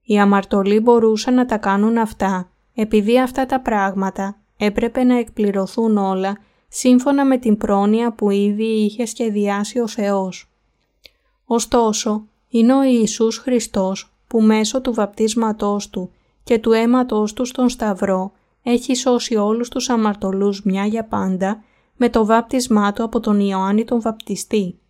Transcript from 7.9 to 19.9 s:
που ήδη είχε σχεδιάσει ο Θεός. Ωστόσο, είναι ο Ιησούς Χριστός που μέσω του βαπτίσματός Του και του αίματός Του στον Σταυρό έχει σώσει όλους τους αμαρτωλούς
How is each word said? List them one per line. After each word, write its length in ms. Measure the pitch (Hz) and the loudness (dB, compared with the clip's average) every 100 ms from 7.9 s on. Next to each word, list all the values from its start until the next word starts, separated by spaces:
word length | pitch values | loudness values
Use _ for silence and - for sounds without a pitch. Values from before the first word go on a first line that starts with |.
| 220 233 | 2 0
που 160 | 226 202 | -2 0
ήδη 540 | 202 202 208 220 220 | 2 0 0 -2 0
είχε 220 | 208 214 233 | -2 -2 -8
σχεδιάσει 760 | - 233 208 202 202 208 254 | -4 -4 -2 -2 -2 -4 -4
ο 80 | 226 | -4
Θεός. 640 | 220 202 196 190 - - _ _ _ _ _ - _ _ _ _ | -4 -2 -2 -4 -8 -20 _ _ _ _ _ -20 _ _ _ _
Ωστόσο, 760 | 233 - 247 226 214 226 214 214 _ _ | -2 2 2 2 0 -4 -4 -8 _ _
είναι 240 | 233 226 | 2 4
ο 100 | 269 | 4
Ιησούς 540 | 269 240 214 - 226 220 | 4 2 2 0 -2 -2
Χριστός 760 | - 247 - 208 190 190 - _ _ | -2 -2 -2 -4 -4 -6 -12 _ _
που 140 | 226 | 2
μέσω 400 | 220 214 214 262 | 4 2 0 -2
του 120 | 254 | -4
βαπτίσματός 960 | 226 208 - 220 233 220 214 202 208 - | -2 -4 -2 -2 0 -2 -2 -4 -4 -6
Του 220 | - 180 _ _ _ | -10 -12 _ _ _
και 160 | - 233 | -2 0
του 120 | 226 | 2
αίματός 640 | 220 233 254 254 214 214 | 2 2 0 0 -2 -2
Του 120 | 214 247 | -4 -6
στον 240 | - 247 | 0 -2
Σταυρό 640 | - 220 190 196 185 196 _ _ _ | 0 -4 -2 -2 -2 -4 _ _ _
έχει 320 | - 240 247 247 | -2 -2 0 -2
σώσει 400 | 254 240 - 220 | 0 -2 0 -2
όλους 340 | 208 226 240 | 0 -2 -4
τους 200 | 254 | -6
αμαρτωλούς 720 | 247 | -2